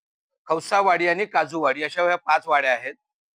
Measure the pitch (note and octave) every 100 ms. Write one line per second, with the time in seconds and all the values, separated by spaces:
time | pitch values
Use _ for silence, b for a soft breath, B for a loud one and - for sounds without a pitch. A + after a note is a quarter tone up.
0 | _ _ _ _ - D#3+ - G3+ G3 E3+
1 | F3 E3+ G#3 F3 D#3 D#3+ D3 C3+ D3+ F3+
2 | F3 F3 - D#3 D#3+ D3 C3+ A#2+ B2+ D3
3 | _ _ _